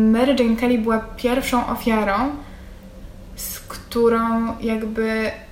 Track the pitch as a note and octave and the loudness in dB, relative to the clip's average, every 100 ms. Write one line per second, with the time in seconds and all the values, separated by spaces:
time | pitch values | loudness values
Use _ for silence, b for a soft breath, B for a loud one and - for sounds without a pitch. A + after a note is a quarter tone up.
0 | A3 A3+ C4+ B3 A#3 A3+ B3 B3 A3 A3 | 6 6 4 4 4 4 2 2 2 0
1 | - - A#3+ B3+ C4+ B3 - A#3 A#3+ A3 | -2 -4 0 0 0 0 0 -2 0 2
2 | G3+ G3+ C4+ D4 B B B B - - | 2 0 0 -4 B B B B -18 -18
3 | - - - - - - - - - A#3+ | -18 -18 -16 -12 -12 -12 -14 -16 -6 2
4 | A#3 A3+ A3+ A3+ A3+ A3+ A3+ A3 A3 A3 | 4 4 2 0 -2 -4 -2 -2 -2 -2
5 | A3 A3 A3 - - | -2 0 -2 -6 -14